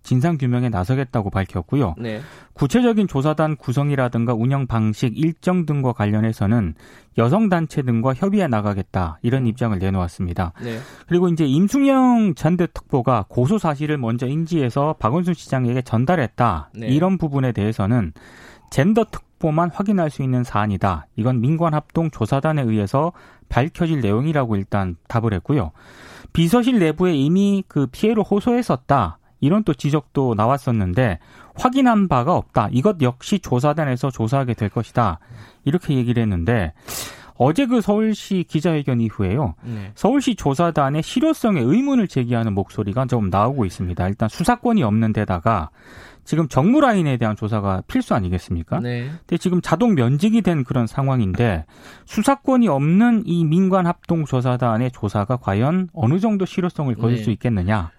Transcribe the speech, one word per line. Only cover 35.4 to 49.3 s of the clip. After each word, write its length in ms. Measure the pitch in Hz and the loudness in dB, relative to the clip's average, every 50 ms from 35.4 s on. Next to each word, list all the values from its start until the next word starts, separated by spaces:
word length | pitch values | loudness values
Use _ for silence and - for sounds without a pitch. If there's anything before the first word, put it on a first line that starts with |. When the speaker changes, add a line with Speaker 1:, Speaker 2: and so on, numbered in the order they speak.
| - - - _ - | -20 -20 -20 _ -2
Speaker 1:
이렇게 300 | - 151 180 - - 143 | -2 -2 -2 0 -2 -2
얘기를 280 | 127 120 120 113 120 113 | 0 0 0 0 0 0
했는데 500 | 107 95 85 85 101 120 110 87 78 - _ - - - - - - - - - - - | 0 0 0 0 0 0 0 -2 -4 -6 _ -16 -14 -12 -12 -12 -14 -16 -18 -20 -14 -4
어제 300 | - 120 143 160 - 277 | 0 2 2 2 2 0
그 160 | 233 254 233 | 0 0 0
서울시 640 | - - 208 214 220 220 208 - - - 196 180 160 - | 0 0 0 0 0 0 -2 -4 -4 -4 -4 -4 -2 -2
기자회견 540 | - 156 156 175 160 147 143 151 127 117 | -4 -2 0 0 0 0 -2 -2 0 0
이후에요. 540 | 113 110 - - 101 90 101 147 143 90 80 - - | 0 -2 -2 -2 -2 -2 0 -2 -2 -4 -6 -8 -12
Speaker 2:
네. 260 | 120 117 104 98 98 107 | -12 -10 -10 -10 -12 -6
Speaker 1:
서울시 400 | - - 196 269 285 - 269 208 | -2 0 2 2 2 2 0 -2
조사단의 680 | - - 143 135 151 170 170 156 156 139 135 147 156 151 | -2 -2 -2 0 0 0 0 0 0 0 0 0 -2 -4
실효성에 560 | - - - 311 320 302 - - 226 196 147 | -4 -2 0 0 0 0 0 0 0 0 2
의문을 480 | 113 123 165 240 277 285 269 247 202 - | 2 2 2 2 2 2 0 0 0 0
제기하는 460 | - 139 120 117 123 113 113 110 98 | -2 -2 -2 0 0 0 0 0 0
목소리가 520 | 98 95 - - 110 104 101 95 127 135 | -2 -4 -4 -4 -6 -4 -2 -2 -2 -2
좀 240 | 123 127 117 104 92 | 0 0 0 0 0
나오고 360 | 87 98 208 131 143 135 104 | 2 2 2 2 0 0 -2
있습니다. 420 | 90 - - 95 90 85 - 90 95 | -4 -4 -6 -6 -4 -4 -2 -2 -2
일단 220 | 101 - 117 110 | -2 -2 -4 -4
수사권이 520 | - - 175 - 240 240 - 240 233 208 | -2 -2 0 0 0 0 0 0 2 2
없는 300 | 131 104 104 113 113 110 | 2 2 2 2 2 0
데다가 580 | 104 110 104 - 92 87 - 117 113 90 76 - - _ - - - - - - - - _ | 0 0 -2 -2 -2 -2 0 0 0 0 -2 -6 -10 _ -20 -20 -20 -20 -20 -20 -20 -20 _
지금 240 | - - 156 165 127 | -4 -2 -2 -2 0
정무 320 | - 131 143 208 262 311 | 0 2 2 4 4 4
라인에 380 | 294 254 214 190 160 143 127 113 | 4 4 4 2 2 0 0 0
대한 180 | 120 107 107 | -2 -2 -2
조사가 480 | - 110 101 113 107 101 98 95 92 - - | -4 -4 -2 -2 -2 0 0 -2 -2 -4 -4
필수 280 | - 262 - - 170 | -4 -4 -2 0 0
아니겠습니까? 640 | 120 92 87 92 90 - - 90 82 80 - - 170 | 0 0 0 -2 -4 -4 -4 -6 -6 -4 -4 -4 -4
Speaker 2:
네. 300 | 120 123 120 120 123 139 160 - - | -4 -4 -6 -6 -8 -8 -12 -14 -6
Speaker 1:
근데 100 | - | -4